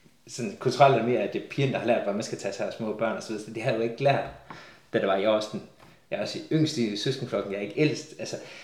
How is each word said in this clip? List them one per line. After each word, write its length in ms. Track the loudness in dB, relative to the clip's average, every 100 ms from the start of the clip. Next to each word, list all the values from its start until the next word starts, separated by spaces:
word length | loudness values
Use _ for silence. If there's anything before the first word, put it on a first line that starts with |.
| _ _ -14
sådan 280 | -6 -6 -2
kulturelt 360 | -2 6 8
er 40 | 8
det 100 | 4
mere, 120 | 2
at 120 | 0
det 100 | -4
er 40 | -4
pigerne, 220 | 0 0
der 60 | 0
har 80 | 2
lært, 120 | 2
hvordan 120 | 2
man 100 | -2
skal 140 | -4 -6
tage 160 | -6
sig 120 | -4 -6
af 60 |
små 200 | -4 -6
børn 240 | -2 -2 -2
og 60 |
så 60 | -6
videre. 160 | -8
Så 60 | -8
det 100 | -4
har 80 | -2
jeg 80 | 0
jo 60 |
ikke 180 | -2 2
lært, 220 | 2 2 0 -10 -18 -18 -18 -20 _
da 60 | 0
det 80 | 2
var, 80 | 2
jeg 140 | 4
var 100 | 2
sådan, 220 | 0 -8 -10 -18 -20 -20 _
jeg 60 | -4
er 40 |
også 160 | -4 -6 -2
yngst 240 | 2 2 2
i 200 | 0 0
søskenflokken, 560 | -2 -2 -2 -2 -2
jeg 60 | -4
er 40 |
ikke 180 | -4 0
ældst. 340 | 0 0 -8 -12
Altså, 180 | -8 -8 -10 -16